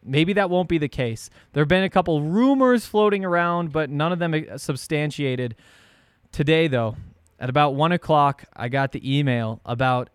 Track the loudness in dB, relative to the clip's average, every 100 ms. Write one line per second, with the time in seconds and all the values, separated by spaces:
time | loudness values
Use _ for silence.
0 | -2 0 2 2 0 0 0 -2 -2 -4
1 | -6 -6 -14 -20 _ -2 2 2 2 0
2 | 0 0 0 2 2 4 4 2 0 0
3 | 2 2 0 0 0 -2 -2 -2 -4 -2
4 | -2 0 -2 -2 -4 -12 -6 -8 -4 -2
5 | -2 -2 -4 -2 -4 -8 _ _ _ _
6 | _ _ _ -4 2 4 4 0 -2 -6
7 | -16 _ _ _ -2 2 2 2 0 0
8 | 2 4 4 0 -12 -12 -6 -2 -2 -4
9 | -2 0 2 0 -2 -6 -8 -2 0 0
10 | -4